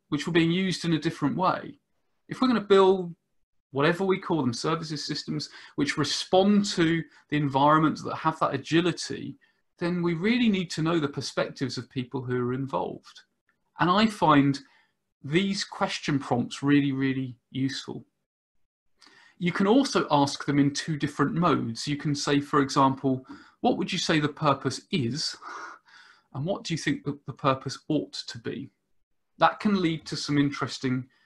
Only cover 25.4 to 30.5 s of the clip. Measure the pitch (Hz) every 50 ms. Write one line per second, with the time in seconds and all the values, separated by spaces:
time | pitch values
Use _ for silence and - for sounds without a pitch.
25.4 | - - - - - - - - _ _ - - - - _ _ _ _ - 135
26.4 | 143 180 196 - - - 160 156 - 160 139 - - 143 139 - - - - -
27.4 | - 139 131 131 - 135 - - - - 156 143 135 - - - - - - 120
28.4 | - - - 147 139 - - _ _ _ _ _ _ _ _ _ _ _ _ _
29.4 | 165 165 - - - 214 202 190 180 165 165 160 - - 156 - - - 147 143
30.4 | 143 143